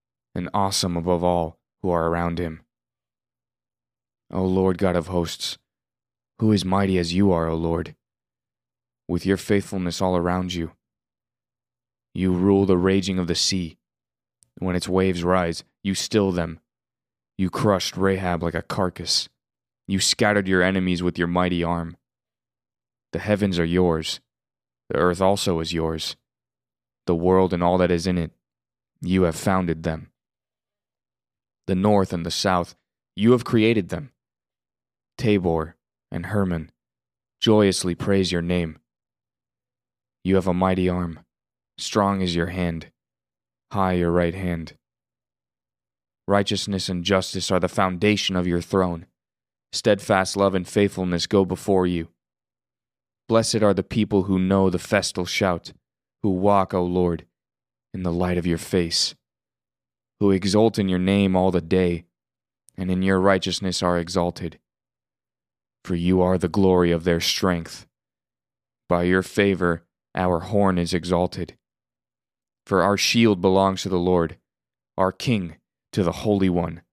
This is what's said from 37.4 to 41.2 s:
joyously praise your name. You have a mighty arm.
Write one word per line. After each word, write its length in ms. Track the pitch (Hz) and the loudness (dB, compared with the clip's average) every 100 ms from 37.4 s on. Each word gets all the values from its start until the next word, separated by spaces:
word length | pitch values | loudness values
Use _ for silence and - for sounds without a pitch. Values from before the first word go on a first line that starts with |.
joyously 540 | 113 107 101 90 90 | 4 6 6 2 -2
praise 380 | 85 - 98 90 | -4 0 0 0
your 100 | 87 | -2
name. 380 | 85 90 82 78 _ _ _ _ _ _ _ _ _ _ _ _ _ _ | -2 -2 -2 -8 _ _ _ _ _ _ _ _ _ _ _ _ _ _
You 100 | 90 | 0
have 140 | 95 90 | 2 2
a 40 | |
mighty 360 | 87 95 92 90 | 0 0 0 0
arm. 360 | 90 87 80 | -2 -6 -10